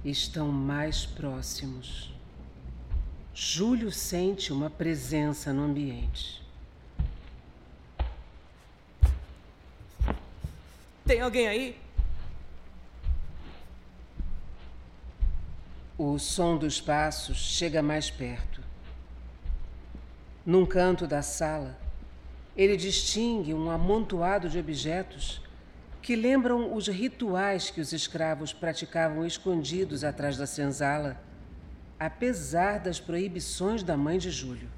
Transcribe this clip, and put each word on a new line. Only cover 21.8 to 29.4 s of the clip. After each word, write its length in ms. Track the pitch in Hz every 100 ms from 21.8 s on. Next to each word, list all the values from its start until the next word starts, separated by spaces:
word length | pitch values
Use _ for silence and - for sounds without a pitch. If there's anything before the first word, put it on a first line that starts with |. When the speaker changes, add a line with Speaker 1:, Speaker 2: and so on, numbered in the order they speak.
| - - - - - - - -
Speaker 1:
ele 200 | 196 196
distingue 800 | 190 - - 208 233 226 151
um 160 | 156 165
amontoado 760 | 165 175 220 214 180 170 202 175
de 100 | 175
objetos 840 | 156 143 143 175 190 - - - - - - - - -
que 140 | - 233
lembram 580 | 233 269 247 240 233
os 140 | 220 208
rituais 840 | 185 254 - 226 185 196 190 -
que 100 | -
os 120 | 147
escravos 600 | 160 - 165 160 151 147
praticavam 720 | - 170 156 160 170 160 156
escondidos 760 | 170 -